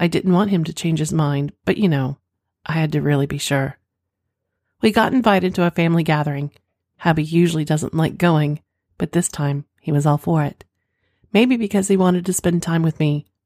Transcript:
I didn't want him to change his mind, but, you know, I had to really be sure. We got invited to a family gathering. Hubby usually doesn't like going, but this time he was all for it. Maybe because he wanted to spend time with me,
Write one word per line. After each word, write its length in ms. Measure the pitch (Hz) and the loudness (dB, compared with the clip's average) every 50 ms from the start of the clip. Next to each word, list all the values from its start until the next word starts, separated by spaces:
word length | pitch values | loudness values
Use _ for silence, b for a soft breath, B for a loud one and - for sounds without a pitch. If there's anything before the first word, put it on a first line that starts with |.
I 80 | 175 170 | -2 0
didn't 240 | - - - 185 180 | 0 0 0 2 2
want 180 | 175 214 202 | 2 2 2
him 140 | 196 170 160 | 0 0 -2
to 80 | 160 160 | -4 -6
change 260 | - - 165 160 151 | -6 -4 -2 -2 -2
his 140 | 156 151 - | -2 -2 0
mind, 400 | 160 151 143 143 139 143 147 - _ _ | 0 0 0 0 -2 -2 -4 -8 _ _
but, 120 | - - | -4 -2
you 120 | - 214 180 | 0 0 0
know, 300 | 151 139 131 127 143 - _ _ _ _ _ _ _ _ _ | 2 0 -2 -4 -6 -8 _ _ _ _ _ _ _ _ _
I 60 | - 156 | -6 -2
had 180 | 160 160 151 151 | -2 -2 -2 -2
to 100 | 147 139 | -2 0
really 240 | 143 147 139 139 | 0 0 0 0
be 120 | 143 143 143 | -2 -4 -8
sure. 400 | - - 143 135 135 131 - - _ _ _ _ _ _ _ _ _ _ _ _ _ _ _ _ _ _ _ _ - | -4 -2 -2 -2 -2 -4 -8 -12 _ _ _ _ _ _ _ _ _ _ _ _ _ _ _ _ _ _ _ _ 0
We 80 | 220 | 2
got 240 | 196 226 220 220 262 | 4 4 2 2 2
invited 400 | 262 226 220 196 190 180 185 175 | 2 2 4 4 4 2 0 0
to 120 | 185 175 | 0 0
a 40 | 175 | 0
family 320 | - - 165 165 165 170 160 | 2 0 0 2 2 2 2
gathering. 480 | 160 156 151 147 147 139 139 143 147 - _ _ _ _ _ _ _ _ _ | 2 0 0 0 -2 -4 -4 -6 -8 -10 _ _ _ _ _ _ _ _ _
Hubby 240 | - 160 160 156 151 | 0 0 0 0 0
usually 420 | 156 165 170 175 170 165 156 151 | 0 2 2 2 2 2 -2 -2
doesn't 300 | 147 156 151 - - - | 0 -2 -2 -2 -4 -2
like 240 | 160 160 - - - | -2 -2 -2 -2 0
going, 420 | 175 175 165 151 151 147 147 - - _ _ _ _ _ _ - | 2 2 2 2 2 0 -4 -6 -10 _ _ _ _ _ _ -8
but 140 | 175 156 - | -8 -2 -2
this 160 | 170 175 - | -2 -2 -2
time 380 | - - 147 143 143 143 147 - _ _ | -4 -4 -4 -4 -4 -4 -8 -12 _ _
he 120 | _ - 147 | _ -2 -2
was 120 | 147 143 | 0 2
all 140 | 151 147 143 | 2 0 0
for 240 | - 170 165 156 147 | 0 -2 0 0 0
it. 220 | 139 - - - - _ _ _ _ _ _ _ _ _ _ _ _ - | -2 -6 -10 -18 -20 _ _ _ _ _ _ _ _ _ _ _ _ 2
Maybe 240 | 202 240 254 262 | 2 2 4 2
because 320 | 233 226 196 - 196 190 - | 0 -2 -2 0 -2 0 2
he 80 | 196 | 2
wanted 300 | 190 185 180 180 180 175 | 2 4 2 2 2 0
to 60 | 190 180 | -2 -4
spend 300 | - - 180 175 170 - | -2 -2 0 0 0 -2
time 200 | 170 165 165 160 | 0 0 0 0
with 160 | 160 - - | 0 0 0
me, 280 | 156 147 147 147 - - _ _ _ | 0 0 0 -2 -6 -10 _ _ _